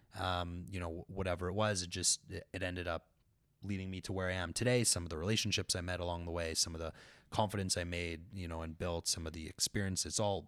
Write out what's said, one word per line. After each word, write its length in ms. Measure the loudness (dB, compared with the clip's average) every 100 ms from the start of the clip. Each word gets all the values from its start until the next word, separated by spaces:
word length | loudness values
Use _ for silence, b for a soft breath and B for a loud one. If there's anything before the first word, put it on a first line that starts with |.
| _ -4
Um, 480 | 0 0 0 -4 -6
you 80 | -4
know, 260 | -4 -6 -6
wh-, 20 |
whatever 380 | -2 0 0 0
it 60 |
was, 280 | 4 4 4
it 80 | 0
just, 300 | 0 2 2 -2
it, 160 | -8 -6
it 100 | -4
ended 240 | -2 -2 0
up 220 | -2 -4 _ _ _ _ _
leading 260 | -4 -2 -2
me 100 | -4
to 100 | -2
where 160 | 0 0
I 60 |
am 180 | 0 0
today. 320 | 2 4 6
Some 180 | 6 2
of 80 | 0
the 80 | -2
relationships 560 | 2 2 2 2 0
I 60 | 0
met 180 | -2 -2
along 280 | 0 0 0
the 40 |
way, 240 | 0 0
some 220 | 0 0 -2
of 40 |
the 120 | -4 b b b b
confidence 460 | 2 2 2 0 0
I 60 |
made, 380 | 0 -2 -2 -4 -8
you 140 | -6 -4
know, 160 | -4
and 160 | -4 -2
built, 300 | -2 0 0
some 180 | -2 -2
of 60 |
the 160 | -6 -8
experience, 580 | -2 0 2 0 0 0
it's 140 | 2
all, 260 | 2 0